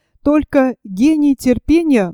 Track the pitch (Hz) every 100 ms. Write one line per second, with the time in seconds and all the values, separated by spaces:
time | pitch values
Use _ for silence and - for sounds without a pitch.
0 | _ _ 285 302 - 285 262 233 214 185
1 | 277 320 294 269 262 240 - 320 330 254
2 | 180